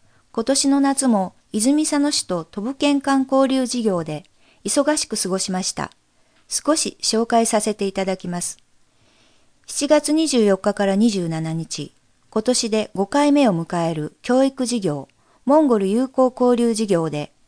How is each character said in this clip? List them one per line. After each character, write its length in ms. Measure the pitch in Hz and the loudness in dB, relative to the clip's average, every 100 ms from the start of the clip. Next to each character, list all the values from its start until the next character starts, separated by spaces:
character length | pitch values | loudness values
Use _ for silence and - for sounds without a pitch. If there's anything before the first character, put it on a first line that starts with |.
| _ _ _ | _ _ _
今 140 | - 226 | -4 0
年 220 | 277 277 | 0 2
の 100 | 277 | 2
夏 280 | 277 269 262 | 2 2 2
も、 260 | 214 185 - _ | 0 -2 -10 _
泉 320 | 214 226 294 | -2 2 2
佐 160 | 311 294 | 0 0
野 120 | 285 | 0
市 120 | 294 | -2
と 200 | - 180 | -4 -6
都 180 | 160 - | -6 -8
府 120 | 208 | -8
県 280 | 269 285 285 | -2 0 0
間 260 | 277 269 262 | 0 0 2
交 160 | 269 269 | 2 2
流 180 | 262 247 | 0 -2
事 180 | 247 | -2
業 200 | 220 180 | -2 -2
で、 200 | 156 151 - _ _ _ | -4 -10 -12 _ _ _
忙 340 | 202 285 277 302 | -2 0 2 0
し 80 | - | -2
く 100 | 214 | -6
過 140 | 190 | -4
ご 80 | 185 | -4
し 140 | - | -4
ま 120 | 185 | -4
し 100 | 185 | -4
た。 180 | - - _ _ _ _ _ - | -6 -10 _ _ _ _ _ -10
少 280 | - - 320 | -4 -2 -2
し 220 | - - | -2 -6
紹 240 | - 220 233 | -2 -2 2
介 200 | 233 226 | 2 2
さ 160 | 214 | 0
せ 120 | 220 | -2
て 140 | 208 196 | -4 -4
い 60 | |
た 120 | 190 196 | -4 -4
だ 120 | 185 | -4
き 100 | 180 | -6
ま 140 | 175 | -8
す。 160 | - - _ _ _ _ _ _ _ _ _ _ - | -8 -12 _ _ _ _ _ _ _ _ _ _ -14
七 220 | - 277 | -6 2
月 240 | 302 294 | 2 2
二 160 | 302 320 | 0 2
十 160 | 254 | 2
四 140 | 208 190 | 2 2
日 160 | 208 | 0
か 140 | 202 202 | -2 0
ら 80 | 196 | 2
二 140 | 233 | 2
十 200 | 196 170 | 0 -4
七 240 | 160 160 | -4 -6
日、 400 | 160 156 - 143 _ _ _ _ | -6 -8 -10 -12 _ _ _ _
今 140 | 220 | -4
年 260 | 214 247 233 | 0 0 0
で 220 | 214 - 180 | -2 -4 -4
五 120 | 196 | -2
回 240 | 285 294 | 2 4
目 160 | 285 269 | 4 4
を 40 | |
迎 360 | 170 165 175 165 | 2 -2 -4 -2
え 40 | |
る 220 | 160 151 - | -4 -8 -8
教 220 | - 247 | 0 2
育 220 | 269 269 247 | 2 0 -4
事 140 | 240 | -2
業、 280 | 185 147 135 _ _ _ - | -2 -4 -8 _ _ _ 2
モ 160 | 294 | 4
ン 60 | 294 | 4
ゴ 120 | 226 | 2
ル 80 | 190 | 2
友 200 | 220 262 | 0 0
好 260 | - 254 247 | 2 0 2
交 220 | 247 240 | 2 4
流 160 | 233 | 2
事 140 | 214 214 | 0 0
業 220 | 175 160 | 0 0
で、 220 | 147 143 _ | -4 -8 _